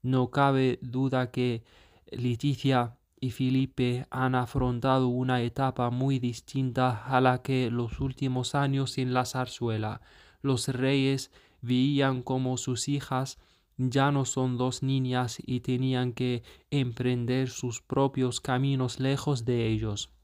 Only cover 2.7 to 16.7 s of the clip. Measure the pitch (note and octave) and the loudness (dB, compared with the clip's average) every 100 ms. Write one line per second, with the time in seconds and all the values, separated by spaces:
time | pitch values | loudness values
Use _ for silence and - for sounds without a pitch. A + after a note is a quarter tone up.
2.7 | C3 A#2+ - _ _ B2+ - C3 C3 C3+ | 2 0 -6 _ _ -8 -2 0 2 0
3.7 | - B2 B2 C3 C3 C3 B2+ B2 C3+ B2+ | 0 0 -2 -6 -2 0 0 0 0 0
4.7 | A#2+ C3+ C3 B2+ B2 B2+ B2+ A#2 A#2 C3+ | 0 2 2 2 0 0 0 0 0 -2
5.7 | B2+ A#2+ B2 C3+ C3+ A#2+ A2+ - C3+ C3 | 0 -2 0 0 0 -2 -6 -8 -4 -2
6.7 | A#2+ B2+ G#2+ C3 C3 B2+ B2+ - C3 B2 | 2 0 0 0 4 4 2 0 0 0
7.7 | A#2+ A#2 - C3+ B2+ C3+ B2+ B2 D3 C#3 | 0 -2 -4 -6 -2 -2 -2 -2 0 2
8.7 | C3+ C3+ - B2+ B2+ B2 C3 B2 - A#2+ | 0 0 -2 0 0 0 -4 -6 -4 -2
9.7 | A2 G#2+ A2 - - - _ C#3 B2 - | -2 -4 -8 -16 -20 -20 _ -2 0 -2
10.7 | B2+ C3 C#3 C3+ C3+ - - _ _ A#2+ | 0 2 2 2 0 -4 -18 _ _ 0
11.7 | B2 C3+ C#3+ C3+ B2+ A#2+ C3 B2+ B2+ - | 2 4 4 2 0 -2 -2 0 -2 -4
12.7 | A#2+ - C#3+ - C3 C3+ - _ _ _ | -4 -2 -4 -2 -4 -4 -10 _ _ _
13.7 | - B2+ B2+ C#3 C#3+ B2+ - C3 B2 B2+ | -4 0 4 4 2 0 0 0 0 0
14.7 | B2+ C3+ C3+ B2+ B2+ B2 - - B2 B2 | 0 0 0 0 0 -2 -6 -4 -4 -2
15.7 | B2+ C3 B2+ B2+ A#2 B2+ A#2+ - - _ | 0 0 0 -2 -2 -2 -2 -6 -20 _